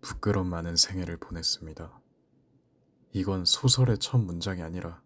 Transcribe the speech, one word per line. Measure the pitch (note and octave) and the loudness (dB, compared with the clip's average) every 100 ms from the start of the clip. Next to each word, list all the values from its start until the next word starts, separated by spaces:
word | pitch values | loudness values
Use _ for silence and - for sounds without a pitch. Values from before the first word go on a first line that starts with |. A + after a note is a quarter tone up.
부끄럼 | - - G#2 G2+ F#2 | -10 -4 0 2 0
많은 | E2+ E2+ E2+ | -2 -2 0
생애를 | - F#2 E2+ E2+ | 2 0 -4 -6
보냈습니다. | - E2+ D#2+ - D#2+ D#2 D#2+ - _ _ _ _ _ _ _ _ _ _ _ | -8 -6 -4 -4 -8 -12 -14 -14 _ _ _ _ _ _ _ _ _ _ _
이건 | G2 F#2 F#2+ F2 | -4 0 0 2
소설의 | - C3 - B2+ G#2+ | 4 6 6 4 2
첫 | - B2+ | 2 0
문장이 | G2 E2+ F#2 F2+ | 0 -2 -4 -4
아니라 | D#2+ F2 E2+ E2+ | -4 -6 -8 -10